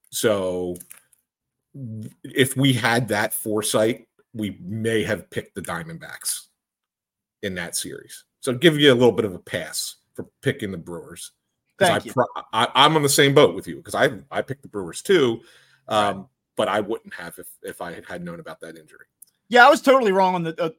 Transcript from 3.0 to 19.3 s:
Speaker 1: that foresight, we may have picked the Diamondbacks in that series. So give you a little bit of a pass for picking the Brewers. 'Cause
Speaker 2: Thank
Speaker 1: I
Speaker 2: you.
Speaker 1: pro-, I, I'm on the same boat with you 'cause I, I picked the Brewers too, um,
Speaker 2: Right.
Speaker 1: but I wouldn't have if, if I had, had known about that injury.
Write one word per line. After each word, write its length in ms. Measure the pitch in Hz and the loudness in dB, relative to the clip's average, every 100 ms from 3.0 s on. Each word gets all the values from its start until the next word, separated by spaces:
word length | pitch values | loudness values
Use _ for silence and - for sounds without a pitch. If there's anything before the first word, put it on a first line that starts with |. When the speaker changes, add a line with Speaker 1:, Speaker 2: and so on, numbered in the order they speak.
| 101 | 0
Speaker 1:
that 240 | 104 110 | -2 -2
foresight, 720 | - - 107 104 120 113 123 _ _ _ | -4 -4 -4 -2 0 0 -2 _ _ _
we 240 | 110 104 95 | -8 -8 -8
may 420 | 90 110 110 113 | -10 -6 -2 -2
have 280 | 104 101 - | -2 -6 -8
picked 240 | - - | -12 -12
the 80 | - | -12
Diamondbacks 840 | 87 85 80 82 - - - - - _ _ _ _ _ _ _ _ _ | -10 -10 -12 -16 -18 -14 -10 -10 -12 _ _ _ _ _ _ _ _ _
in 120 | 101 | -10
that 200 | 92 87 | -8 -8
series. 500 | - - 65 - - _ _ | -8 -10 -14 -18 -20 _ _
So 120 | - | -6
give 260 | 123 175 151 | 2 4 6
you 140 | 147 | 6
a 20 | |
little 180 | 120 123 | 8 6
bit 120 | 95 | 4
of 100 | 101 | 0
a 40 | 87 | -4
pass 580 | - - 82 - - - _ | -8 -8 -8 -10 -10 -12 _
for 140 | - - _ | -18 -18 _
picking 300 | 135 131 104 | -6 -4 -6
the 40 | 92 | -10
Brewers. 560 | 80 85 78 85 - _ _ _ _ - | -12 -14 -14 -18 -20 _ _ _ _ 0
'Cause 120 | 185 | 0
Speaker 2:
Thank 140 | 110 | 0
Speaker 1:
I 40 | 113 | -2
Speaker 2:
you. 60 | |
Speaker 1:
pro-, 300 | 113 123 - - | -2 -2 -4 -6
I, 160 | 113 120 123 | 0 2 6
I'm 180 | 147 | 6
on 80 | 156 | 6
the 60 | 143 | 2
same 260 | 139 139 | 4 4
boat 220 | 139 139 98 | 6 4 4
with 100 | 87 | -10
you 160 | 71 | -12
'cause 140 | - 101 | -6 0
I, 240 | 135 113 - | 0 -2 -10
I 120 | 90 | -8
picked 200 | - 135 | -8 -10
the 60 | - | -12
Brewers 340 | 104 87 82 | -10 -10 -8
too, 380 | - 190 131 117 - _ _ _ - | 0 2 2 -2 -10 _ _ _ -4
um, 280 | 110 104 95 | 0 0 -2
Speaker 2:
Right. 100 | 92 _ _ | -10 _ _
Speaker 1:
but 140 | - 107 | -4 -2
I 100 | 101 | 0
wouldn't 340 | 98 113 - | -2 -6 -10
have 220 | - 85 - | -16 -16 -16
if, 120 | 87 - | -18 -16
if 160 | 95 87 | -16 -12
I 120 | 87 | -12
had, 120 | 85 87 | -14 -14
had 180 | 90 | -12
known 140 | 87 85 | -12 -14
about 220 | 80 78 | -16 -16
that 160 | 82 80 | -18 -18
injury. 300 | 156 - _ _ _ | -20 -20 _ _ _